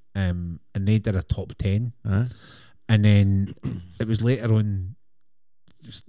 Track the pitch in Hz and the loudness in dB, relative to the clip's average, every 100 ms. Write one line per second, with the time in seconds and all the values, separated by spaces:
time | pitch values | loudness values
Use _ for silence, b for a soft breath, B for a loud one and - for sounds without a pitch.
0 | - 98 92 87 85 82 - 101 98 107 | -10 -4 -2 -2 -6 -10 -10 -4 2 2
1 | 104 95 - - 92 - 98 101 120 - | 2 -2 -2 -4 -6 -6 -2 0 -2 -6
2 | 107 98 123 B B B B - - 110 | -2 0 0 B B B B -18 0 4
3 | 104 101 98 98 98 - 131 110 87 - | 6 6 6 2 0 -6 -8 -8 -12 -8
4 | 110 110 117 131 113 110 107 98 92 - | -4 0 0 0 2 2 2 -2 -6 -12
5 | - - - - - - - - - - | -20 -20 -20 -20 -20 -20 -20 -20 -18 -18